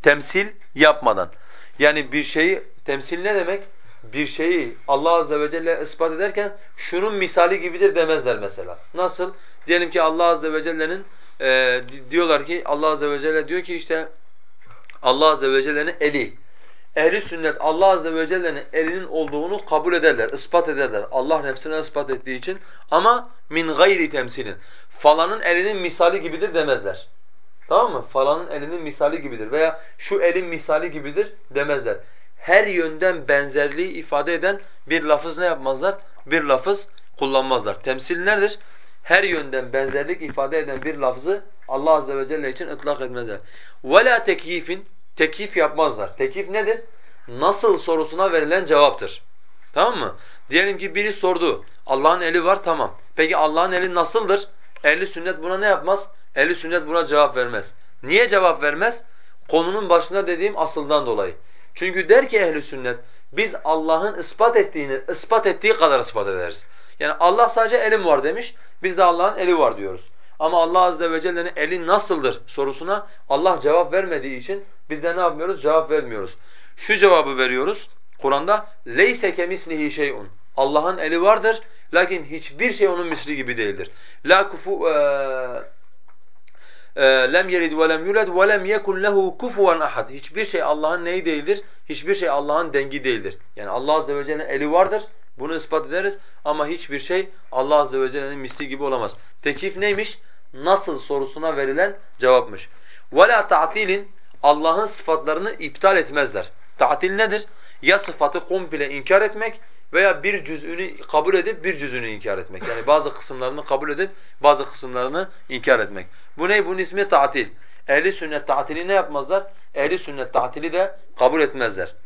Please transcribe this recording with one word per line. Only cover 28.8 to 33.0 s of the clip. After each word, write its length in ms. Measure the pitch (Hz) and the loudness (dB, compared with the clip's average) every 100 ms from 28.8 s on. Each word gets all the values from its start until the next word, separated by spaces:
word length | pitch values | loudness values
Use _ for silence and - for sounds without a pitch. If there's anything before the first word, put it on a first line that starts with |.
misali 400 | 156 - 147 160 | -8 0 0 0
gibidir 300 | 143 117 107 | -6 -8 -4
veya 280 | 143 160 156 - - | 0 0 0 -10 -10
şu 220 | - 196 | -2 2
elin 260 | 175 175 175 | 2 2 -4
misali 460 | 165 - 156 170 | -6 -2 0 0
gibidir 400 | 151 139 151 208 - - | -6 -6 -4 -4 -6 -6
demezler. 460 | 131 143 143 117 98 - - - - | -4 0 0 -2 -4 -6 -12 -10 -8
Her 300 | - 190 214 | 4 4 4
yönden 600 | 180 160 156 | 0 -2 0